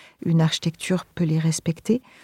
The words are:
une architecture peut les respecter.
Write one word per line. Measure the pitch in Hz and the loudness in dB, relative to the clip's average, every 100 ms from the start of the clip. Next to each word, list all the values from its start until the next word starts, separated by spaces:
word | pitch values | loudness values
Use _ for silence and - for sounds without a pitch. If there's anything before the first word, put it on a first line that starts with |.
| - _ - | -20 _ 0
une | 165 | 2
architecture | 160 - 165 160 - 180 - | 2 0 -4 -6 -4 -4 -4
peut | - | -4
les | 165 156 | 0 0
respecter. | 160 156 - 160 - 233 - - | 0 -2 -4 -4 -2 -2 -4 -20